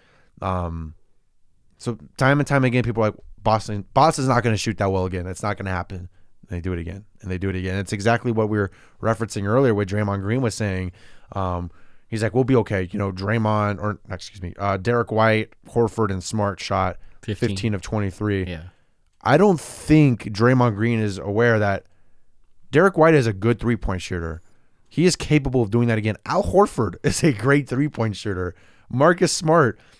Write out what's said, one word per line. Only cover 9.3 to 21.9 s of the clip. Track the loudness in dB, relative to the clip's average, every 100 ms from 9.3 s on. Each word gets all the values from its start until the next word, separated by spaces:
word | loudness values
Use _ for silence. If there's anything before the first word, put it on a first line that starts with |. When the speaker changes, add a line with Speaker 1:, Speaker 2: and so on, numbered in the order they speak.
| -4 0
Speaker 1:
earlier, | 2 2
what | 2 -2
Draymond | -2 -2 -2
Green | -2 -2
was | -2
saying. | -2 -4 -4 -6 -10 -20 -20 -12
Um, | -6 -4 -4 -8 -12 -20 -20 -10
he's | -4
like, | 0
"We'll | 0
be | 4 2
okay." | 2 -2 -4
You | -4
know, | -4
Draymond, | -4 -2 0 2 2 0 -2
or | -4 -6 -10
excuse | -14 -14 -12
me, | -12 -6
uh, | -4 -2
Derek | 0 0 0
White, | 2 4 2 -2 _ -6
Horford, | 0 0 2 -2
and | -2
Smart | -4 -2 -2 -2
shot | -4 -2 -2 -4 -14 -14
Speaker 2:
Fifteen. | -8 -4 -2
Speaker 1:
fifteen | -2 -2
of | -4
twenty-three. | -4 -4 -4 -4 -4 -2
Speaker 2:
Yeah. | -4 -8 -14 _ _ _ _ _
Speaker 1:
I | 2 4
don't | 4 2
think | -4 -14 4 6 6 4
Draymond | -4 2 4 4 2
Green | 2 0 0
is | -2 -4
aware | -4 2 4 4
that | 2 -2 -6